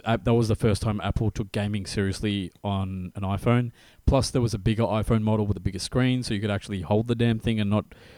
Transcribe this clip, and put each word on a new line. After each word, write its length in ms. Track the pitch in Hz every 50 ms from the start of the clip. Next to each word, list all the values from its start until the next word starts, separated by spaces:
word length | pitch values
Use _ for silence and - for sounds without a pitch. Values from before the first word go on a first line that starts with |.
| -
a-, 140 | 110 113
that 160 | 113 - 123 117
was 140 | 117 117
the 80 | 107 110
first 260 | - - 110 101 -
time 180 | - 113 104 104
Apple 300 | 85 101 - - 113 107
took 200 | - - 110 95
gaming 340 | - 110 101 104 104 104 95
seriously 680 | - - 107 98 98 92 - - 107 101 101 92 85 - _ -
on 480 | 104 101 98 98 92 92 92 90 90 -
an 80 | - 101
iPhone. 480 | 95 98 95 - 120 117 120 123 117 - - - - - - -
Plus, 260 | - 139 135 120 -
there 100 | - 135
was 120 | 120 104 -
a 40 |
bigger 260 | 101 92 113 110 107 113
iPhone 380 | 87 101 110 98 - 117 110 107
model 220 | 110 110 107 104
with 120 | 101 98
a 20 | 95
bigger 180 | 87 98 95 92
screen, 440 | - - - 127 127 127 127 127 123
so 100 | - 113
you 60 | 98
could 100 | 107 104
actually 320 | 101 95 - - 104 95
hold 260 | 87 - 104 107 113
the 80 | 120 120
damn 240 | 113 117 120 113 110
thing 200 | - 117 113 107
and 100 | 104 101
not, 240 | 104 107 - - - - - - -